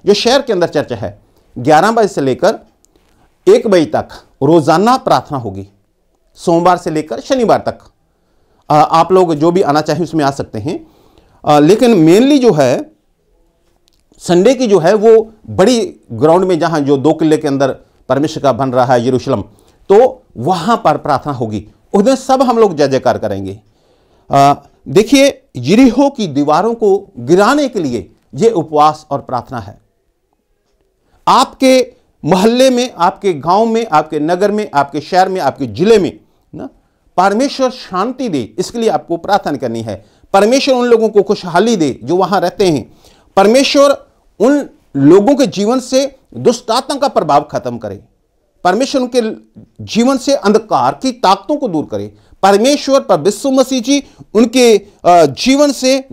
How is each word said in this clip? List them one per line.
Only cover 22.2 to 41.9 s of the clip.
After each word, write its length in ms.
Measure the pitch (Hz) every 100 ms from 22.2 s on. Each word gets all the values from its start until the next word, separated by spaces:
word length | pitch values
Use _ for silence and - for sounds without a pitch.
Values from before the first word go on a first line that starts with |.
| - 262
हम 160 | 247 226
लोग 180 | 208 156
जय 120 | 139
जयकार 300 | 131 123 107
करेंगे। 440 | 107 98 98 98 _ _ _ _ _ _ -
आ, 240 | 139 139 139 _ _ -
देखिए, 560 | 147 220 277 277 - _ 127
यरीहो 540 | 123 214 269 214 277
की 180 | 277 196
दीवारों 480 | 135 147 156 214 233
को 360 | 208 196 - -
गिराने 480 | 120 180 208 294 277
के 120 | 214
लिए 360 | 143 117 90 _ _ 135
ये 140 | 226
उपवास 580 | 208 147 151 151 151 -
और 100 | 135
प्रार्थना 380 | - 123 113 127
है। 220 | 95 104 _ _ _ _ _ _ _ _ _ _ _ _ _ _ -
आपके 640 | 208 - - 262 262 - _ _ _ 143
मोहल्ले 440 | 185 220 240 269
में, 240 | 247 247 -
आपके 360 | 175 190 202
गांव 320 | 151 156 190 226
में, 220 | 226 226
आपके 280 | 156 156 156
नगर 320 | 151 180 202
में, 200 | 208 214
आपके 280 | 143 143 151
शहर 280 | - 180 190
में, 120 | 185
आपके 240 | 139 123 131
जिले 340 | 104 196 220
में 200 | 147 - _ _ _ 160
ना 140 | 269 _ _ _ _ -
परमेश्वर 520 | 190 208 277 - 254
शांति 600 | 254 - 185 226 254 247
दे, 260 | 147 104 -
इसके 200 | 185 240
लिए 100 | 220
आपको 280 | 151 - 165
प्रार्थना 400 | 165 202 190 139
करनी 240 | 123 113
है। 240 | 113 95 _ _ -
परमेश्वर 420 | 196 208 269 277 254
उन 100 | 240
लोगों 240 | 226 220
को 140 | 208
खुशहाली 520 | 190 202 180 165 226 220
दे 240 | 147